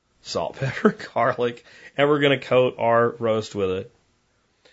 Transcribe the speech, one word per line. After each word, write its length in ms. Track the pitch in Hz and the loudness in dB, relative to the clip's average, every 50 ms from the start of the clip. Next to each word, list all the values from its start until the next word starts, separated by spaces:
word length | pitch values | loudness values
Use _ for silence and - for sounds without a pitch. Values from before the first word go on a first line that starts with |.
| _ _ _ _ | _ _ _ _
Salt, 340 | - - - 92 82 - - | -12 -8 -6 -6 -6 -6 -6
<laughs> 40 | - | -6
pepper, 300 | 135 131 - - - 214 | -8 -6 -2 0 0 0
and 240 | - - - - - | 0 -2 -10 -8 -4
garlic, 520 | 117 117 127 120 - 123 120 120 - - - - - - - - | -2 -2 0 0 -2 -2 -4 -4 -8 -16 -20 -20 -20 -20 -8 -2
and 100 | - 143 | 0 2
we're 120 | 143 151 143 | 2 2 4
gonna 200 | 147 139 135 131 | 2 2 2 0
coat 360 | - - 123 127 127 123 123 | 0 2 2 4 4 2 0
our 320 | - 113 117 117 117 117 117 | 0 0 2 4 4 2 2
roast 460 | - - 117 110 110 110 107 - - | 0 -2 -2 -2 0 -2 -2 -6 -4
with 160 | 101 98 92 | -4 -2 -2
it. 200 | 92 95 - - _ _ _ _ _ _ _ _ _ _ _ _ _ _ _ _ | -2 -4 -8 -12 _ _ _ _ _ _ _ _ _ _ _ _ _ _ _ _